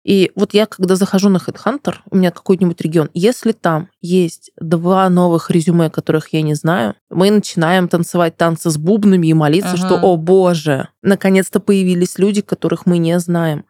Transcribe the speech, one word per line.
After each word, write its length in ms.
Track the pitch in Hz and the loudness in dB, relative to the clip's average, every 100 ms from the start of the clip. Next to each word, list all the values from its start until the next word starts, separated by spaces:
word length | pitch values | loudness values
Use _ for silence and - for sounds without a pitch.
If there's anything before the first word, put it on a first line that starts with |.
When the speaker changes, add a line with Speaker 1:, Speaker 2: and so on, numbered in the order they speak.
| - | -2
Speaker 1:
И 260 | 196 175 - | 0 0 -2
вот 180 | 208 | -2
я, 120 | 202 214 | 0 -2
когда 300 | - 180 185 | -2 -2 0
захожу 340 | 196 196 202 | 0 2 2
на 80 | 185 | 0
Headhunter, 580 | - - - 277 - - - | -2 -6 -6 -4 -8 -10 -4
у 60 | 190 | 0
меня 160 | 180 | 0
какой-нибудь 480 | - - 185 180 170 | -2 -2 0 0 -2
регион, 280 | 160 165 151 | -2 -2 -2
если 380 | 175 202 247 226 | 0 -2 0 -4
там 380 | 214 175 156 175 _ | -2 -2 -4 -6 _
есть 500 | 170 185 170 - - - | -2 0 0 -4 -20 -14
два 500 | 160 165 175 190 190 | -4 -2 0 2 2
новых 420 | 180 175 170 - | 2 2 0 0
резюме, 380 | 175 160 170 160 | 0 2 0 0
которых 400 | - - 156 - | -2 -2 -4 -2
я 80 | 160 | -4
не 120 | 156 151 | -2 -2
знаю, 400 | 160 185 156 - _ | -2 -2 -4 -8 _
мы 200 | 165 196 | 0 2
начинаем 600 | 208 - - 160 185 175 | 2 0 -2 0 0 0
танцевать 480 | 170 170 175 170 - | -2 -2 -2 -2 0
танцы 320 | 170 165 175 | -2 0 -2
с 80 | 151 | -2
бубнами 500 | 156 220 202 190 160 | 0 2 2 2 4
и 60 | |
молиться, 400 | 160 151 170 185 | 2 2 0 -2
Speaker 2:
Ага. 40 | 180 | -4
Speaker 1:
что, 220 | 180 180 | 0 2
о 140 | 190 175 | 2 0
боже, 720 | 160 190 180 170 156 135 - _ | 2 2 4 0 -2 -4 -6 _
наконец-то 560 | 190 190 196 190 185 202 | -2 0 2 2 0 -2
появились 580 | 202 196 185 175 175 - | 0 0 0 0 -2 0
люди, 240 | 196 208 | -2 -2
которых 440 | - - 160 170 - | -4 -6 -4 -2 0
мы 120 | 175 | 0
не 220 | 165 175 | 0 -2
знаем. 460 | 175 170 165 151 | -2 -2 -2 -4